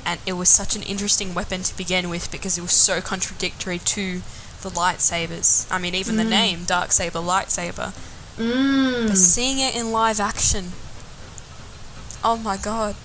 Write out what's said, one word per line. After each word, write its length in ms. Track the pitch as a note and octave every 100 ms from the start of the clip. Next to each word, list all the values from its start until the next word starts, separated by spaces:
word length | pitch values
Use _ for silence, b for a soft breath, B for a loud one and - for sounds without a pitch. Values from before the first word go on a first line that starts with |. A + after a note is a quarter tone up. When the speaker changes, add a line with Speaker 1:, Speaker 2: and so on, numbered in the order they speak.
Speaker 1:
and 140 | E3+ E3+ -
it 60 |
was 160 | F3+ F3+
such 260 | - G3
an 80 | G#3
interesting 520 | - G3 G3+ - F#3+
weapon 280 | F3 G3+ F#3
to 140 | F#3+ -
begin 320 | F3+ F3+ F3+
with 220 | F3 -
because 260 | D3 F#3+ F3
it 40 |
was 100 | F3
so 280 | - - F#3
contradictory 760 | - F#3 - - F3+ - F#3+ F3
to 440 | - - F#3+ F3+ F#3+ B B B
the 80 | F#3+
lightsabers. 960 | F3 F3+ E3+ - E3+ E3 E3+ F3+ - -
I 80 | F3+
mean, 160 | F3+
even 220 | F3+ F#3+ A3
the 80 |
Speaker 2:
Mm. 60 | A3
Speaker 1:
name, 340 | G3 A3 E3+
dark 260 | F3+ F3+ -
saber, 280 | - F3 E3
lightsaber. 720 | F3 F#3 - - F3 - - - B B - -
Speaker 2:
Mm. 720 | A3+ B3 C4+ C4+ C4 B3 A3
Speaker 1:
But 100 | F#3+
seeing 400 | F#3 - B3+ C4+
it 160 | C4 -
in 160 | A3+
live 260 | A3+ A3+ G#3+
action, 520 | G#3 - - G#3 F3+ F#3 - - - - - - - - - - - - - -
oh 120 | A3 A#3
my 180 | A3 G3
god. 400 | G#3 A3+ G#3+ G3